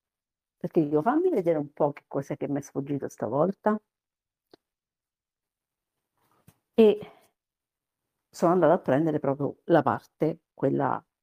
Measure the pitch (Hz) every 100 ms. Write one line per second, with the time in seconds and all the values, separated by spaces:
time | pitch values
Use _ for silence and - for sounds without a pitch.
0 | _ _ _ _ _ _ 175 - 147 151
1 | 156 302 370 294 170 160 147 - 147 147
2 | - - 135 151 - 143 - - 139 143
3 | 127 - 113 127 175 190 214 214 - _
4 | _ _ _ _ _ _ _ _ _ _
5 | _ _ _ _ _ _ _ _ _ _
6 | _ _ _ _ _ _ _ - 220 208
7 | - - _ _ _ _ _ _ _ _
8 | _ _ _ - 175 180 151 180 - 135
9 | 160 151 143 139 139 - - 170 131 110
10 | - _ 156 165 _ - 135 139 139 113
11 | - _